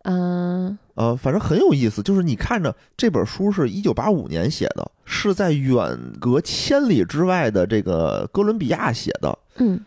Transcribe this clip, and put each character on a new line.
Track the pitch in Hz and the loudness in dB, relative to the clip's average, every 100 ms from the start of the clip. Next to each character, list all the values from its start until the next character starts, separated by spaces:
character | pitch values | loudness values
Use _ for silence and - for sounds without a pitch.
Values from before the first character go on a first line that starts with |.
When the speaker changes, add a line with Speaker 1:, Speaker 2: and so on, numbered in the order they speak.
Speaker 1:
嗯。 | - 180 180 180 175 180 185 202 _ - | -4 -2 -2 -2 -2 -4 -4 -8 _ -2
Speaker 2:
呃， | 117 | -2
反 | 123 135 | 0 0
正 | 170 | -2
很 | - 175 | 0 2
有 | 381 | 4
意 | 143 117 | 4 2
思， | 104 | 0
就 | 101 196 | 0 2
是 | |
你 | 175 110 | 2 -2
看 | - 240 | -2 -2
着 | 151 - _ - | -2 -4 _ -2
这 | 240 | 0
本 | 131 107 | 2 -2
书 | - 202 | -2 -2
是 | 196 123 | 2 0
一 | 92 | 0
九 | 104 | 0
八 | 117 135 | 0 0
五 | 185 85 | 0 0
年 | 82 113 | -2 -2
写 | - - 50 | -2 -4 -4
的， | 50 - | -8 -12
是 | - - 208 | -8 -2 0
在 | 190 190 | 0 2
远 | 147 131 123 87 60 60 55 | 2 2 2 0 -4 -10 -4
隔 | 123 131 | 0 2
千 | - - - 277 269 | 0 -4 0 2 4
里 | 147 | 4
之 | 90 143 185 | 2 2 2
外 | 185 131 | 2 2
的 | 101 87 | 2 2
这 | 110 | 0
个 | 95 82 80 50 50 | 0 0 0 -2 -2
哥 | - | 0
伦 | 208 220 | 0 0
比 | 135 | -2
亚 | 170 - | -2 -2
写 | 117 - - | -2 -4 -4
的。 | - - _ - | -4 -6 _ -2
Speaker 1:
嗯。 | 247 185 | 0 0